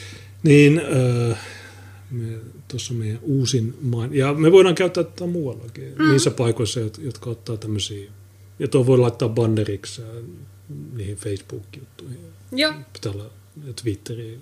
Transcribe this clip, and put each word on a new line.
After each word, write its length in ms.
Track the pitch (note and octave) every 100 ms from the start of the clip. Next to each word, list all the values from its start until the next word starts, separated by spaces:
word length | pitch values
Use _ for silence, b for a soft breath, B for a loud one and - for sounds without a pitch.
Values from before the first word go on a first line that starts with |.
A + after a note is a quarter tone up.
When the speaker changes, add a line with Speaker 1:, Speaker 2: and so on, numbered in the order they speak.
| B B B -
Speaker 1:
Niin, 360 | D#3+ C#3+ D3 D#3
öö, 560 | C#3+ C#3 B2+ A#2+ A#2+ A2 B B B B B B -
me, 260 | B2 A2+ A2+ A2+ - -
tossa 260 | B2+ -
on 60 | A#2+
meidän 200 | G#2+ A#2
uusin 560 | D#3 C3+ B2 C3 A2+ -
main-, 320 | C3 A#2 A#2+ D3
ja 180 | C3+
me 180 | D3 D#3+
voidaan 240 | F#3+ F#3 E3+
käyttää 280 | F3+ F3
tätä 220 | D#3+ - F3
muuallakin, 680 | F3 C#3 A2 A2+ - - -
Speaker 2:
Mm. 100 | D#4
Speaker 1:
niissä 200 | C3+ B2+
paikoissa, 480 | A2 A#2 A2+ A2 B2
jot-, 220 | G#2+ -
jotka 260 | C#3+ - A#2+
ottaa 280 | A2 G#2 A2
tämmösiä, 540 | A2 G#2 - G2+ G2+ - - - - -
ja 80 | C#3+
tuo 180 | C#3 B2+
voi 120 | B2+
laittaa 320 | A#2+ A#2 A#2
banneriksi, 720 | A2+ A2+ A2 G#2+ G2+ - -
ää, 80 | A2 A#2 A#2 C3+ - - - C#3+ D3
niihin 240 | A#2+ G2 G2+
Facebook-juttuihin. 1000 | G#2+ G2 - B2 - G2 - - D3 B2 - - -
Speaker 2:
Joo. 220 | C4 D4+ D4+ C3
Speaker 1:
Pitää 180 | - A2
olla 180 | G2 G#2 - - D#3 C#3+ -
Twitteriin 580 | A#2 G2 - A#2 A2+ A#2+